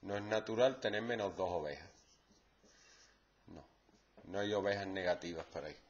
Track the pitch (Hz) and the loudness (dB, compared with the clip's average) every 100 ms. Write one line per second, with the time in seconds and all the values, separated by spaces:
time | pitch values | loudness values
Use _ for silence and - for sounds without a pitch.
0 | - 101 104 110 - 110 127 127 110 104 | -4 -4 0 0 0 4 4 4 -2 0
1 | 113 117 98 87 92 90 76 71 - - | -2 0 -2 0 0 0 -2 -6 -12 -20
2 | _ - _ - _ _ - - - - | _ -20 _ -20 _ _ -20 -20 -20 -20
3 | - _ _ _ - 82 - _ _ - | -20 _ _ _ -20 -20 -20 _ _ -20
4 | _ - - 98 104 104 98 101 98 95 | _ -20 -6 -2 2 2 4 2 0 0
5 | 90 87 85 82 80 82 73 69 | 2 2 0 -8 -6 -8 -8 -12